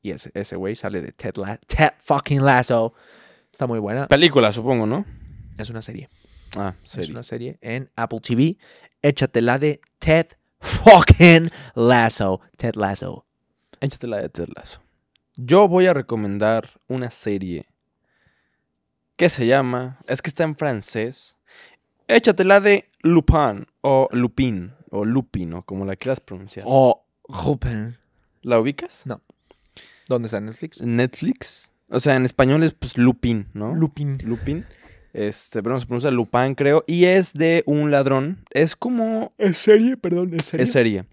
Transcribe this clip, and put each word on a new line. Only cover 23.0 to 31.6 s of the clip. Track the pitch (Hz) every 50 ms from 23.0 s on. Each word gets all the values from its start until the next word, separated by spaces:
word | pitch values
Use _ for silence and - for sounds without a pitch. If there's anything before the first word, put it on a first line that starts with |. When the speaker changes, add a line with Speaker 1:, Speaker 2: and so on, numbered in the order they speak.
Speaker 2:
Lupin, | - 165 175 165 147 - 165 156 147 120 104 98 - _ _ _
o | - 139 135 131 135 -
Lupin, | - 123 123 117 _ - 135 127 110 92 87 98 - _ - _
o | - 101 104
Lupin, | 110 120 135 123 _ - 98 90 82 82
o | 87
como | - - 98 95 98
la | 98 95
quieras | _ - 127 131 -
pronunciar. | _ - 98 92 98 101 - 98 98 113
Speaker 1:
O | 131 135 131 123 - _ _ _ _ _ _ -
Lupin. | - - 160 139 147 123 - 127 117 107 107 117 120 _ _ _ _ _ _ _ _ _
Speaker 2:
¿La | - 120 120 113
ubicas? | 110 135 143 - 349 349 - - _
Speaker 1:
No. | - - - _ _ _ _ _ _ _ _ _ _ _ - - _ _ _ _ -
¿Dónde | 127 120 117
está? | 110 113 101
¿Netflix? | 104 110 113 _ - 165 _ -
Speaker 2:
Netflix. | 135 120 117 120 123 123 - - 160 208 269 _ - - - -